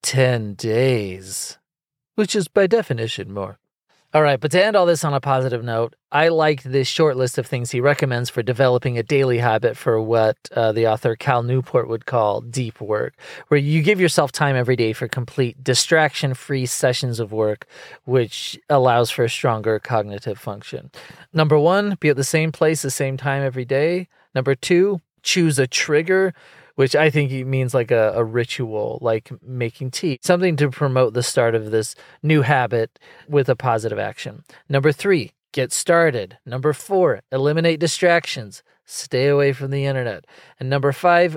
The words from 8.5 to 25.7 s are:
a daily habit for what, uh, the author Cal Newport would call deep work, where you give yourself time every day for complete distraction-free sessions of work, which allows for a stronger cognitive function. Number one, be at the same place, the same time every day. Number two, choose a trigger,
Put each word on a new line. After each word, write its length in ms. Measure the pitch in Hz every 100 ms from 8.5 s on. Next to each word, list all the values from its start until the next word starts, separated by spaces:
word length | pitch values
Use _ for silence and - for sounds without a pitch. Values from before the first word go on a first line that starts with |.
| 117 131 123 127 120
a 40 |
daily 360 | 110 143 135 120
habit 360 | 120 110 120
for 280 | - - 113
what, 340 | 110 113 110 107 -
uh, 180 | - 113
the 140 | 110 113
author 300 | 110 123 113
Cal 260 | - 123
Newport 460 | 120 131 123 127 120
would 160 | 117
call 380 | - 123 107 104
deep 360 | 117 120 117 -
work, 360 | 104 107 - - - - -
where 100 | 147
you 220 | 143 160
give 220 | 156 208
yourself 280 | 175 - 143
time 240 | - 147
every 220 | 131 123 123
day 160 | 113
for 160 | 110 123
complete 560 | - 120 - 123 123
distraction-free 1000 | 131 123 - 160 151 - 139 127 - 139 127
sessions 540 | - 131 123 127 113
of 120 | 107
work, 320 | 110 107 104 - - - -
which 540 | - 127 113 - - - -
allows 420 | 143 127 120 120
for 140 | -
a 60 | 120
stronger 480 | - 135 110 107 107
cognitive 600 | - 117 104 101 - 101
function. 520 | - 101 - - 135 - - - -
Number 260 | 165 156 151
one, 380 | 156 196 208 190
be 120 | 151
at 60 | 135
the 60 |
same 300 | 135 160 160
place, 300 | - 160 156
the 80 | 139
same 260 | - 135 135
time 260 | 139 139
every 220 | 139 127
day. 440 | 123 135 156 180 180 _ _
Number 200 | 135 127
two, 460 | 135 - 175 196 190 - _
choose 360 | - 185 165 135
a 80 |
trigger, 680 | 127